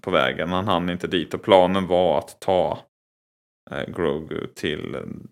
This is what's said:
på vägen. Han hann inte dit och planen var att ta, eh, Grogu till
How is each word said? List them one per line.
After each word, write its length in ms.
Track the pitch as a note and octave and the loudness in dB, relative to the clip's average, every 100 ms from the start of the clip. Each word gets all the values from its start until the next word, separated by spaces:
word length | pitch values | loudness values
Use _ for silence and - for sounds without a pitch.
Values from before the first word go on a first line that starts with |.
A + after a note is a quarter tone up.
på 100 | G2 | 0
vägen. 380 | E2+ C2 D#2+ E2+ | 2 2 -2 -2
Han 160 | F#2 G#2 | -2 0
hann 220 | F2 F2 | 0 -2
inte 180 | F2 D#2+ | -4 -2
dit 260 | F2+ - | -4 -4
och 80 | - | -4
planen 460 | - F#2+ F2+ F#2+ F2+ | 6 6 8 2 2
var 300 | F2+ F2 D2 | 2 2 2
att 240 | - - | -2 -6
ta, 380 | - F#2 D#2 E2+ - _ _ _ _ _ _ _ - | 0 0 0 -4 -12 _ _ _ _ _ _ _ -12
eh, 240 | C#2+ - - | -10 -8 -4
Grogu 520 | D#2+ D2+ - D#2 - | -2 -2 -6 -10 -10
till 500 | - E2+ D2+ - - - - - | -8 -6 -6 -8 -10 -10 -14 -8